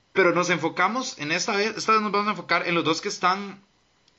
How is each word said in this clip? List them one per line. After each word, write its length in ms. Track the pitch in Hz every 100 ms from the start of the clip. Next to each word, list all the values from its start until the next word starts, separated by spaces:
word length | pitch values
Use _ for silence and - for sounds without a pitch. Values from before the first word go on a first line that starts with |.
| _
Pero 200 | 190 175
nos 160 | 170 175
enfocamos 680 | 170 156 160 185 240 254 -
en 140 | 147
esta 240 | 175 - 202
vez, 200 | 220 214
esta 180 | -
vez 80 | 220
nos 100 | 214
vamos 160 | 202 208
a 40 |
enfocar 360 | 175 170 175 175
en 80 | 170
los 80 |
dos 180 | 147 165
que 80 | 202
están, 520 | 196 180 190 202 190 _ _ _ _ _